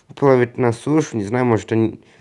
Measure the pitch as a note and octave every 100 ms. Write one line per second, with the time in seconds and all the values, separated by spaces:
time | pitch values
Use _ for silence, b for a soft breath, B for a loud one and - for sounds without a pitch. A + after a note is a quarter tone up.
0 | _ - C#3+ B2+ A#2+ B2 B2 A2+ - D#3
1 | C#3+ A2+ G2 B2 B2 A2 - A2+ A2+ -
2 | b b